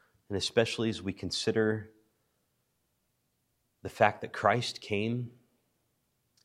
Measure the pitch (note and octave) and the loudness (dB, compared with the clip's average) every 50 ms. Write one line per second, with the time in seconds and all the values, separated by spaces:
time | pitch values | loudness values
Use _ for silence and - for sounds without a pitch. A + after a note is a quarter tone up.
0 | _ _ _ _ _ - G#2 F#2+ - - - - A2+ A2+ - - A#2 A2+ G#2+ - | _ _ _ _ _ -6 -4 -4 -4 0 2 2 2 4 2 -2 0 -2 -2 -2
1 | F#2 G2 F#2+ - - F#2 - - - - G#2+ A2+ A2 G#2+ A2 A2 G#2 - - _ | -4 -6 -6 -6 -6 -6 -6 -2 0 0 2 2 4 2 2 0 -4 -10 -16 _
2 | _ _ _ _ _ _ _ _ _ _ _ _ _ _ _ _ _ _ _ _ | _ _ _ _ _ _ _ _ _ _ _ _ _ _ _ _ _ _ _ _
3 | _ _ _ _ _ _ _ _ _ _ _ _ _ _ _ _ - G2 - - | _ _ _ _ _ _ _ _ _ _ _ _ _ _ _ _ -12 -6 2 4
4 | A#2 G#2 G#2 - - - - - - G#2 G2+ A#2+ A#2+ - - - - - G#2+ G2+ | 4 4 4 2 -8 -10 -4 0 2 4 4 2 0 -4 -8 -10 -8 -4 -4 -2
5 | G#2 A2+ A#2 B2 B2 A#2 - - _ _ _ _ _ _ _ _ _ _ _ _ | -2 -2 -2 -4 -4 -6 -10 -16 _ _ _ _ _ _ _ _ _ _ _ _
6 | _ _ _ _ _ _ _ _ | _ _ _ _ _ _ _ _